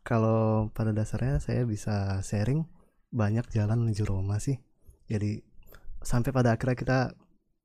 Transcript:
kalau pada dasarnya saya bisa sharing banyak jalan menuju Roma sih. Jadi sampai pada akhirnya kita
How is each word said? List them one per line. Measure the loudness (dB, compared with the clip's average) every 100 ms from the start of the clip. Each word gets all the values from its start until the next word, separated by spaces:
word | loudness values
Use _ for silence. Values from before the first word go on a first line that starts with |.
kalau | 0 0 2 2 4 2 0
pada | -2 0
dasarnya | 0 -2 -2 0 0
saya | 0 0
bisa | 0 -2 -2 -2 0 -2
sharing | -2 -2 0 0 -2 -10 -20 _ _
banyak | -2 0 0 0
jalan | 0 2 2
menuju | 0 0
Roma | 0 0 0 -2
sih. | -2 -4 -6 _ -20 -20
Jadi | -6 -2 -2 -4 -8 -20 -20 -16 -10 -8
sampai | 0 0 2
pada | 2 2 2
akhirnya | 0
kita | -2 0 0 0 -4 _ _ _ _